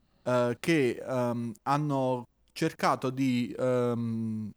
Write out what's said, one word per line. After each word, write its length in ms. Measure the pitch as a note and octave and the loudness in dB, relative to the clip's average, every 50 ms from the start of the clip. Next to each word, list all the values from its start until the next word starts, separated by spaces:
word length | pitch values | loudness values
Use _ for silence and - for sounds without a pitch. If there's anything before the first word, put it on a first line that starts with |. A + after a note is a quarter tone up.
| _ _ _ _ - | _ _ _ _ -4
eh, 360 | B2 B2 B2 B2 A#2+ A#2+ - | 0 2 2 2 2 0 -2
che, 420 | - - E3 D#3 C3+ A#2+ - - - | 0 2 4 4 4 4 2 0 -4
ehm, 520 | - C3 B2+ B2 A#2+ A#2+ A#2+ A#2 A#2 G#2+ - - | -4 -2 0 0 0 -2 -2 -4 -6 -8 -6 -2
hanno 640 | C3+ C#3 C#3+ D3+ D3 C#3 C3+ C3 B2+ B2+ B2 A#2+ - _ _ _ _ - | 0 0 2 2 0 0 0 0 0 0 -2 -4 -8 _ _ _ _ -6
cercato 560 | - E3 D#3+ - - - F3 C#3 B2 - B2+ | -2 -2 -2 0 0 2 2 2 2 0 -2
di, 460 | B2+ C3+ C3+ C3 B2 B2 B2 - - - | -2 0 0 2 2 2 0 -2 -2 -2
ehm, 920 | B2+ B2+ B2 B2 B2 A#2+ A#2+ A#2 A#2 A2+ A2+ A2+ A2+ A2+ A2 A2 A2 G2+ - | 0 0 2 2 2 0 0 0 -2 -2 -4 -4 -4 -4 -4 -4 -6 -8 -10